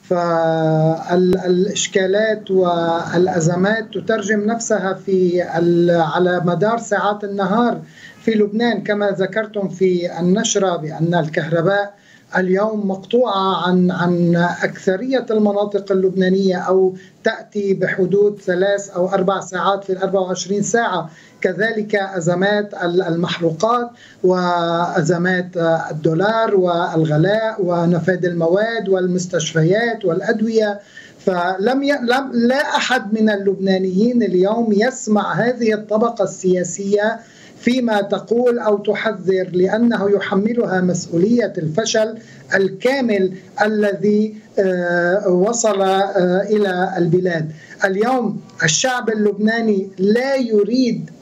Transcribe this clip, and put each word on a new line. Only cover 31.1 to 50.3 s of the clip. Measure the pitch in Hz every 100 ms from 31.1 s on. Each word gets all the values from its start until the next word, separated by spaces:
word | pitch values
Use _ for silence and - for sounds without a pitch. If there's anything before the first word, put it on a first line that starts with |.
| - -
فلم | 180 175 190 208 269
ي-، | 277
لم، | 285 233 254 269
لا | 240 233 262 302 262
أحد | - 254 202 214
من | 214
اللبنانيين | 202 196 180 190 190 190 185 233 247
اليوم | 202 180 190 226 226
يسمع | 202 233 254 - 208 180
هذه | 170 226 247 226
الطبقة | 214 214 214 233 233
السياسية | 190 - 185 180 175 - 196 202 208 226 - - - -
فيما | - 254 233 208
تقول | - 196 - 233 247 240
أو | 220 202
تحذر، | 208 202 220 208 175 190 175
لأنه | 175 185 208 240 214 202
يحملها | 202 - 196 214 240 196 185
مسؤولية | 185 170 - 170 196 240 208 -
الفشل | 156 156 220 220 220 233 - - - 190
الكامل | 190 - 247 277 240 202 190 185 - -
الذي، | 214 214 208 185 202 208 214 214 - -
آه، | 190 180 175 175 175 190 196
وصل، | 180 196 240 220 196
آه، | 190 190 196 196 180 180 202
إلى | 214 202 180 185 -
البلاد. | 170 180 185 165 156 - - - 196
اليوم | 190 226 262 214 - - -
الشعب | 160 - 254 247 220
اللبناني | 220 208 196 214 226 226 196 196 -
لا | 196 226 262